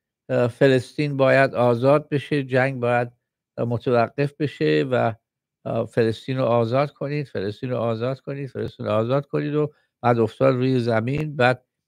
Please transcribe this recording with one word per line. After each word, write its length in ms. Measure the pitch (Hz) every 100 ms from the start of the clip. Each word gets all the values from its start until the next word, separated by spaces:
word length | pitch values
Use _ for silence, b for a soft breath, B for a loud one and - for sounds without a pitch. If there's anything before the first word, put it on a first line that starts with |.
| _ _ -
اه، 200 | 127 120
فلسطین 680 | - 139 131 - - 147 135
باید 380 | 131 131 135
آزاد 540 | 98 123 120 131 147 151
بشه، 340 | 143 - 147
جنگ 360 | 131 127 131 135
باید 280 | 120 120 123 - _ _ _ -
متوقف 760 | 120 117 - 120 113 - 143 -
بشه 460 | 147 - 151 156 139
و، 240 | 120 117 110 _ _ _ _
اه، 220 | 127 117 117
فلسطین 520 | - 113 113 - 131
رو 60 |
آزاد 480 | 123 120 113 127 143
کنید، 360 | - 143 147 143
فلسطین 420 | 107 98 107 131
رو 60 | 120
آزاد 420 | 117 110 123 135
کنید، 300 | - 139 135
فلسطین 360 | 110 110 - 113
رو 60 |
آزاد 340 | 107 117 135 143
کنید 280 | 151 147
و 180 | 147 147 b b _
بعد 160 | 120 120
افتاد 360 | 110 - 135
روی 260 | 127 131 131
زمین. 560 | 117 110 117 143 156 143
بعد 280 | 123 127 _ _